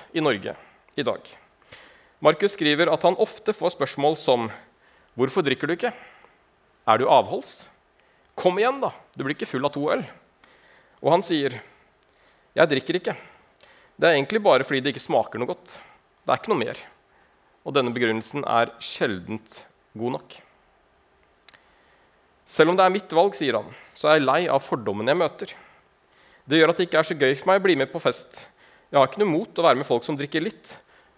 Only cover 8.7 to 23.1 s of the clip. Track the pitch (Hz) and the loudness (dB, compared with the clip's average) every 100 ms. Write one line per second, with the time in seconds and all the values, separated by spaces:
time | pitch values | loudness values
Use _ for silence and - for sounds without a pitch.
8.7 | 277 214 - _ 139 135 151 - 127 143 | 0 -6 -8 _ -8 -8 -8 -8 -4 -4
9.7 | 143 147 254 151 - _ _ _ _ _ | -4 -2 -2 -4 -16 _ _ _ _ _
10.7 | _ _ _ 135 175 196 156 139 117 - | _ _ _ 0 2 0 -2 -2 -6 -18
11.7 | _ _ _ _ _ _ _ _ 135 160 | _ _ _ _ _ _ _ _ 0 2
12.7 | 131 - 180 220 156 - _ _ _ _ | 0 -2 -6 -6 -10 -14 _ _ _ _
13.7 | _ _ - 165 147 135 214 196 127 131 | _ _ 0 2 4 2 0 4 4 2
14.7 | 135 139 127 - 131 107 113 127 - - | -2 -2 -6 -2 -2 0 -4 -8 -8 -14
15.7 | - - _ _ _ - 131 - 160 - | -20 -20 _ _ _ -2 -2 -2 -2 -4
16.7 | - - _ _ _ _ _ _ _ - | -8 -16 _ _ _ _ _ _ _ -4
17.7 | 139 123 120 117 110 - 143 - 117 117 | -2 -2 0 0 -2 -6 -8 -2 0 0
18.7 | - - - 143 95 90 110 - - - | -6 -12 -6 -4 -4 -8 -12 -14 -20 -20
19.7 | _ _ 107 120 143 - - _ _ _ | _ _ -10 -8 -8 -12 -20 _ _ _
20.7 | _ _ _ _ _ _ _ - - _ | _ _ _ _ _ _ _ -20 -20 _
21.7 | _ _ _ _ _ _ _ - - 160 | _ _ _ _ _ _ _ -2 2 4
22.7 | 190 185 196 - | 4 4 2 0